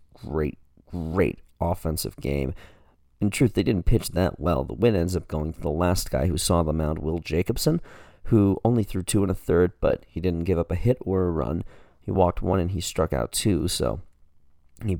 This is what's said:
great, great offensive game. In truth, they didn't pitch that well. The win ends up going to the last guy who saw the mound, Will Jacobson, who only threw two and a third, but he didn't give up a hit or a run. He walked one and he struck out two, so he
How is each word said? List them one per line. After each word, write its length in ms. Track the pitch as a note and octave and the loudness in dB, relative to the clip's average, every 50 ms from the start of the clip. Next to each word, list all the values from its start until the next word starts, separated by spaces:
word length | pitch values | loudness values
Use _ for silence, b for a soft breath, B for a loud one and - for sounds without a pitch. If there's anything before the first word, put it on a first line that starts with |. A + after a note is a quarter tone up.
| - _ - | -20 _ -20
great, 460 | - - - C#2+ D#2 D2+ C#2+ - - - _ _ - _ | -18 -12 -6 -4 -2 -2 -2 -4 -8 -18 _ _ -20 _
great 540 | _ - F2 D#2+ D#2+ D#2+ G2 E2+ - - - - _ _ _ - | _ -8 -8 -6 -2 0 2 2 2 0 -4 -12 _ _ _ -2
offensive 540 | E2+ F2+ - - E2 D#2 - - - - | -2 -2 -2 -4 -4 -4 -4 -6 -8 -10
game. 360 | - - C#2 C#2+ C#2+ C2+ C2 - B B B B B B B B B _ _ _ _ | -6 -6 -4 -2 -2 -2 -4 -6 B B B B B B B B B _ _ _ _
In 100 | G#2 G2+ | -2 -2
truth, 240 | - - C#3 A2+ - | 2 2 0 2 2
they 80 | A2+ F#2 | 0 0
didn't 240 | B2+ A2+ F2+ - | 0 0 2 2
pitch 240 | - A#2 - - - | 4 4 4 2 0
that 280 | - E2 F#2 D#2+ - - | 0 0 0 0 0 -2
well. 260 | D2 F2 E2 C2 C2+ | -2 0 0 0 -2
The 100 | - - | -4 -2
win 200 | - G#2 A#2+ G#2+ | 2 2 4 4
ends 220 | F#2 E2+ F2+ F2+ | 2 0 0 -2
up 120 | E2 - - | -4 -4 -4
going 260 | - D#2 D2+ D#2 D#2 | -6 -6 -6 -6 -8
to 60 | - | -6
the 100 | - D#2 | -4 -4
last 400 | D2 E2 F2 F2 F2 - - - | 0 0 2 2 2 0 -2 -2
guy 160 | - C2 C#2 | -2 0 0
who 100 | F2 C#2+ | 0 0
saw 260 | D#2+ - - F#2 E2+ E2 | -2 0 2 2 2 2
the 120 | D#2 D2+ | 2 0
mound, 240 | D#2+ D#2 D2+ D#2+ - | 0 0 -2 -2 -2
Will 220 | - D#2 E2 E2+ | -4 -4 -4 -4
Jacobson, 600 | D#2+ - D2+ E2 F#2 - - - - D#3 D#3+ E3+ B B B B B B B B B | -4 -2 -2 -2 0 0 -2 0 0 0 0 0 B B B B B B B B B
who 360 | - A#2+ A2 G2+ G2 F#2+ - - | 2 4 6 6 4 4 2 2
only 180 | A#2 B2 A#2 G2+ | 2 2 2 0
threw 200 | - - F#2+ F2+ | -2 -4 -6 -4
two 200 | - - G#2 G2+ | 0 0 2 2
and 80 | F#2+ | 2
a 40 | F#2 | 0
third, 380 | - - - F2+ E2+ F2+ F2+ - _ | -4 0 2 4 4 4 4 2 _
but 240 | - C#2+ - - - | 0 0 0 0 -4
he 140 | _ _ E2 | _ _ -4
didn't 240 | E2+ F#2 E2+ E2+ E2+ | -2 -2 -2 0 0
give 140 | - F2+ E2 | 0 0 0
up 120 | E2 - | 0 -2
a 40 | F#2 | -2
hit 240 | F2 - A#2 B2+ - | 0 2 0 0 0
or 240 | - - F#2+ F#2 F2+ | -2 -2 0 0 0
a 60 | F2 | 0
run. 340 | E2 D#2 C2+ A1+ E2 F2+ G2+ b b b b b b b - | 0 -2 -2 -2 -2 -4 -6 b b b b b b b -8
He 80 | - | -4
walked 320 | G2 F#2 F2+ F2 - - F#2 | 2 2 2 2 2 0 0
one 180 | F2+ F#2+ F#2+ | 0 0 2
and 120 | E2+ F2+ G2 | 0 0 -2
he 100 | F2 E2+ | -4 -6
struck 320 | - - - D#2+ - - | -4 -2 -2 -2 0 0
out 180 | C2 A#1 - - | -2 -4 -4 -4
two, 340 | - - A2+ F#2 D#2 - F2 | -2 0 2 2 2 0 -2
so 340 | - - - A1+ G#1 - - - _ _ - _ _ - _ - - _ _ - - - - | -2 0 -2 -2 -2 -4 -8 -14 _ _ -20 _ _ -20 _ -20 -20 _ _ -20 -18 -8 -4
he 140 | G#2+ F#2 E2 | -4 -4 -4